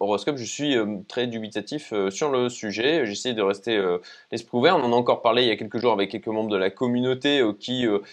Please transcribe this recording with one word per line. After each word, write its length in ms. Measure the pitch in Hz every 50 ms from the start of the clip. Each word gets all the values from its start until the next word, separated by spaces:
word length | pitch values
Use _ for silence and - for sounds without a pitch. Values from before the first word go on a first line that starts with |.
horoscope, 360 | 101 101 104 98 - 156 147
je 80 | 131 117
suis, 320 | 101 - - 143 147 135
euh, 200 | 117 107 104 107 95 90
très 220 | - - 123 123 123
dubitatif, 640 | 113 113 110 104 - 107 101 - 143 151 - -
euh, 180 | 117 104 95 98
sur 180 | 190 - 156 147
le 200 | 135 127 123 123
sujet. 580 | 123 - - 107 98 101 117 143 165 165 131
J'essaie 280 | 104 101 - - 131 120
de 80 | 110
rester, 340 | 101 98 101 101 - 120 113
euh, 220 | 104 95 90 87 90 - - - - - _
l'esprit 260 | - 117 - - - 120
ouvert. 180 | 123 170 185
On 60 | 165
en 100 | 127 120
a 40 | 117
encore 260 | 123 120 - 123 -
parlé 200 | - 117 113 123
il 60 | 127 117
y 40 |
a 40 | 107
quelques 220 | - 117 107 - 117
jours 140 | 110 120
avec 180 | 110 98 98 98
quelques 160 | - 104 -
membres 240 | 117 110 110 110 107
de 60 | 104
la 140 | 95 92 95
communauté, 680 | - - 131 123 120 123 123 127 131 127 127 143 143 139
euh, 140 | 123 107
qui, 340 | 104 - - - 127 127 123
euh, 140 | 110 101 101 101 -